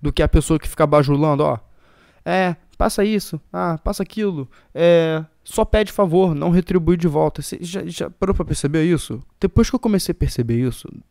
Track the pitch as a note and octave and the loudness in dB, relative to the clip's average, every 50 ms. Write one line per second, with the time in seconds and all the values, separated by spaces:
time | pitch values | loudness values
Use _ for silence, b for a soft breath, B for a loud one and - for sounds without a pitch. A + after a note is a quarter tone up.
0 | - D3 C#3 - D#3 D3+ - E3 D3 - D#3+ D3+ - - - - D#3+ D3 D3 D3 | -4 -2 0 0 0 4 4 2 4 4 0 -2 -2 -6 0 0 2 4 4 4
1 | C#3+ C3+ C#3+ C#3 D3+ D#3 D3 C#3 D3+ D3+ C3 A2 - _ b b b b b b | 4 4 2 2 2 0 2 2 0 0 -2 -4 -8 _ b b b b b b
2 | b b b b b - F3 F#3 F#3+ F3+ E3 - _ _ _ - - A3 - - | b b b b b -2 0 0 0 0 -2 -6 _ _ _ -2 -2 0 2 0
3 | G3+ G#3 A3 G3+ - - - D3+ _ _ - F3+ F#3 F3 E3 D#3 _ F#3+ G3+ - | 0 0 0 -2 -4 -4 -12 -12 _ _ -6 -4 -4 -4 -4 -4 _ -6 -4 -4
4 | G3 - - A3 G#3+ G3+ F3+ D3+ C3+ - b b b b b C3+ E3 E3+ F3 E3+ | -6 -8 -6 -4 -4 -4 -4 -6 -8 -10 b b b b b 2 4 6 6 6
5 | E3 D#3+ D#3+ D#3+ D#3+ - _ _ _ - - - A3 - - G#3+ G#3+ G3+ - - | 4 2 -2 -4 -6 -8 _ _ _ -8 -2 -2 0 2 2 0 0 0 0 0
6 | G3+ F3+ D#3 F3+ F#3+ F3+ D#3 C#3+ D#3 F3 E3+ F3+ F3 - F3+ F#3 E3 D#3+ F3 F3 | 0 2 4 2 2 2 0 0 0 2 2 2 2 2 -2 0 2 2 0 0
7 | E3+ F3 C#3 D3+ D#3 D3+ - - D3 - - - - E3+ F3 F#3+ F3+ E3 E3+ - | 0 0 0 2 0 0 -2 -6 -12 -10 -10 -10 -12 -10 -10 -10 -10 -10 -8 -8
8 | E3 D3 - _ - F3 G3 - F3 - D3 - - C#3 D3 D#3+ D#3 E3+ F3 C#3+ | -10 -10 -6 _ -2 -2 0 -2 -2 -4 -4 -2 -2 -2 0 2 2 2 0 0
9 | - - A#2 B2 - - _ _ - F#3+ - - A#3 - - B3+ - A#3 G#3 F#3+ | -2 -6 -12 -12 -12 -18 _ _ -4 0 2 2 2 2 0 -2 0 0 0 0
10 | - - - - - C3+ - - A#2+ A#2 A#2 A#2 B2+ B2+ A#2 - - - - - | 0 -2 -4 -2 -2 -4 -2 -4 -2 0 0 0 0 -2 -4 -8 -14 -18 -20 -20
11 | - _ | -20 _